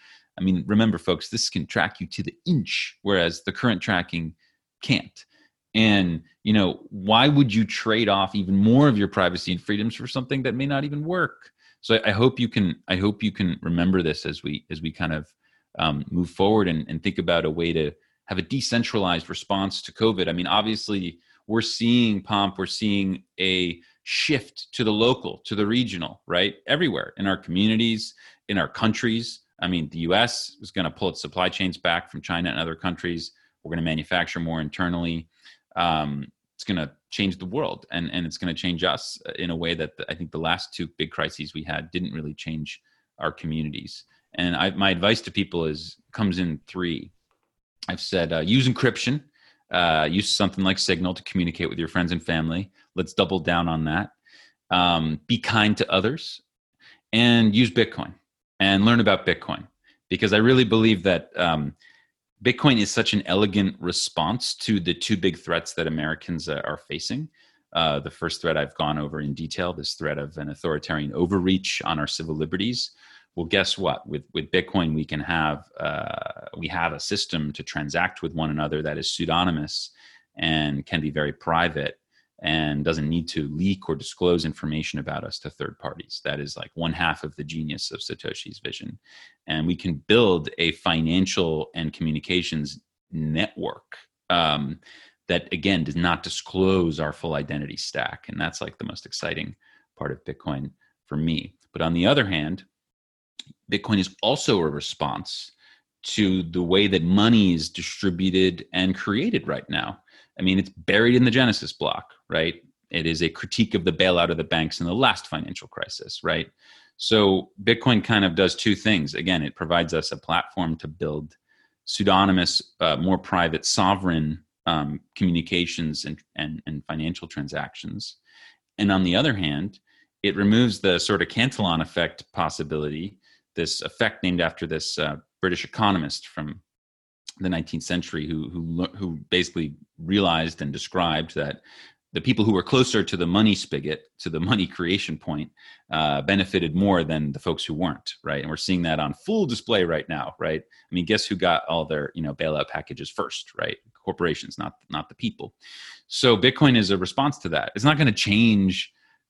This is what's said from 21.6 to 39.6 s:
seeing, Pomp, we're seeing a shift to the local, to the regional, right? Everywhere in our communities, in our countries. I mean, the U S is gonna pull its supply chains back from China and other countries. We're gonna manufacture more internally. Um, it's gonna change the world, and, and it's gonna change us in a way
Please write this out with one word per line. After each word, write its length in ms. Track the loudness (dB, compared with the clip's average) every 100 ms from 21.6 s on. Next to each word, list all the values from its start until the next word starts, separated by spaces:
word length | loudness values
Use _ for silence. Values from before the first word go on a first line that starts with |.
seeing, 640 | -2 0 4 4 4 0
Pomp, 340 | 0 0 0 -2
we're 80 |
seeing 600 | -6 -2 0 0 0 -4 -8 -2
a 420 | 0 2 0 -4 _ _
shift 680 | -6 -4 0 -2 -4 -16 -10
to 100 | -4
the 100 | 0
local, 500 | 4 4 2 -2 -12
to 100 | -6
the 120 | -2 0
regional, 560 | 0 0 -4 -8 -10 -4
right? 280 | 0 0 -2 -2
Everywhere 460 | 0 0 -2 -6 -4
in 80 | -2
our 100 | -2
communities, 760 | -2 2 2 4 2 0 -4 -14 -20 _ -4
in 80 | -2
our 120 | -2
countries. 720 | 0 0 2 0 -2 -4 -12 _ -6
I 80 | -2
mean, 220 | -2 -4
the 80 | -4
U 160 | 0
S 420 | 2 2 0 -10 -16
is 80 | -10
gonna 200 | -4 -4
pull 200 | -4 -6
its 100 | -6
supply 300 | -6 -2 -2
chains 260 | 0 -4 -2
back 340 | -2 -2 -4
from 120 | -10
China 260 | -6 -4 -2
and 100 | -4
other 160 | -6
countries. 580 | -6 -6 -4 -4 -6 -8 _ _ _
We're 100 | -8
gonna 100 | -4
manufacture 580 | -2 -2 -2 -2 -2 -4
more 220 | -4 -4
internally. 640 | -6 -4 -2 -2 -2 -4 -8 _ -20 -20 _ -2
Um, 500 | 0 0 0 -4 -8 _ _
it's 100 | -10
gonna 280 | -4 -4 -4 -10 _
change 260 | -2 -2 -2
the 80 | -6 -4
world, 280 | -4 -6 -8
and, 200 | -6 -4
and 140 | -4
it's 140 | -6 -6
gonna 160 | -6
change 300 | -4 -4 0
us 340 | 0 0 -4 -12 -12 -8
in 120 | -6
a 60 |
way 180 | -4